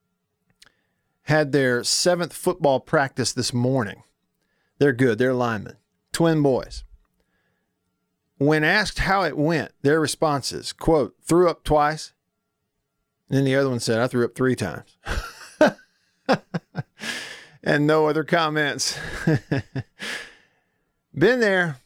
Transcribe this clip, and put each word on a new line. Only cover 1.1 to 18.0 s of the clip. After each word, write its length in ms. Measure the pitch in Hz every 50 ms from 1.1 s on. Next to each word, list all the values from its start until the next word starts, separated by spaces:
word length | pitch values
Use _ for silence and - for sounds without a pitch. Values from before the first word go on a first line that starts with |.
| _ _ -
had 280 | - 151 156 151 139
their 320 | 131 143 135 127 123 120 107
seventh 480 | - - - - 180 175 170 175 139
football 480 | - - - 180 175 - 160 143 135 123
practice 520 | - - - 156 139 131 - - 120 -
this 200 | - 131 117 -
morning. 500 | - 120 120 127 135 131 110 98 - - _ _ _ _ _ _ _ _ _ _ _ _ _ _ _ -
They're 140 | 143 147
good. 260 | 127 117 131 123 107 104
They're 160 | 123 131 131
linemen. 420 | 123 123 117 113 101 95 - - _ _ _ _ _ _ _
Twin 320 | - - 170 165 160 156
boys. 420 | 143 139 127 107 - - - - - - - - _ _ _ _ _ _ _ _ _ _ _ _ _ _ _ _ _ _ _ _ _ _ _ _ _ _ _ -
When 260 | 139 147 156 156 151
asked 360 | 160 185 214 208 - - -
how 220 | - 165 190 196
it 140 | 185 156 131
went, 360 | 139 147 160 170 147 110 - _ _
their 180 | - 139 151 160
responses, 720 | 156 - - - 165 156 143 135 - - - 67 53 -
quote, 420 | - - - 160 165 151 120 95 - _
"Threw 260 | - - 160 175 180 170
up 140 | 151 -
twice." 500 | - - 151 151 147 147 156 151 - - _ _ _ _ _ _ _ _ _ _ _ _ _ _ _ _ _ _ _ _ _ _ _ -
And 100 | - 135
then 60 | 139
the 100 | 135 131
other 160 | 139 139 135
one 80 | 123 117
said, 220 | - - 113 113
"I 80 | 120 131
threw 160 | - 123 120
up 100 | - -
three 220 | - 127 127 123
times." 420 | - 107 87 64 - - _ _ _
<laughs> 40 | - - - - - - - - - - - - - - - - _ _ _ _ _ _ _ _ - - 254 - - _ - 170 _ _ - 185 - _ _ - - - - - - - - - - - _ -
And 240 | - - 151 147 147
no 220 | 151 156 156